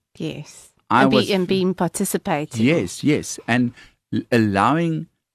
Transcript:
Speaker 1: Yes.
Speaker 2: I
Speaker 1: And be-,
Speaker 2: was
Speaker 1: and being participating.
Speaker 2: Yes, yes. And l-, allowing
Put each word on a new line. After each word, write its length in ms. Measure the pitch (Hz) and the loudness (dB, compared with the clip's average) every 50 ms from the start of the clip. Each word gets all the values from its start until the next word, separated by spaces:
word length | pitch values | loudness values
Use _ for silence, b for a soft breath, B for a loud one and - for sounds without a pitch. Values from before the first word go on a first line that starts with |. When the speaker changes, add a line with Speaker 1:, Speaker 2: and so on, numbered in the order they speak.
| _ _ _ - | _ _ _ -12
Speaker 1:
Yes. 560 | - 156 143 - 151 - - - - - _ _ _ - | -10 -10 -10 -12 -14 -18 -20 -20 -20 -20 _ _ _ 2
Speaker 2:
I 140 | - 120 135 | 4 4 6
Speaker 1:
And 80 | 135 | 6
be-, 40 | - - | 4 2
Speaker 2:
was 120 | - - | 2 2
Speaker 1:
and 180 | 208 190 180 - | 0 0 0 0
being 260 | 190 190 180 185 185 | 0 0 0 0 0
participating. 920 | - 180 170 - - 202 - - 190 - 202 175 143 151 - - 113 113 | -2 -2 -4 -2 -4 -4 -4 -4 -4 -4 -4 -4 -4 -4 -6 -4 0 2
Speaker 2:
Yes, 360 | 131 165 165 101 85 - - - | 2 2 2 0 -4 -6 -4 0
yes. 360 | 135 151 104 85 - - - - - | 0 0 0 -2 -6 -10 -10 -4 -2
And 260 | 117 123 123 120 117 b b b b b _ _ - | 0 0 0 -2 -4 b b b b b _ _ -6
l-, 100 | 113 - - | -6 -4 0
allowing 760 | 123 117 110 104 98 98 101 120 143 165 170 165 160 156 165 - _ _ _ _ _ | 2 2 2 2 2 2 2 2 2 0 0 -2 -4 -6 -8 -10 _ _ _ _ _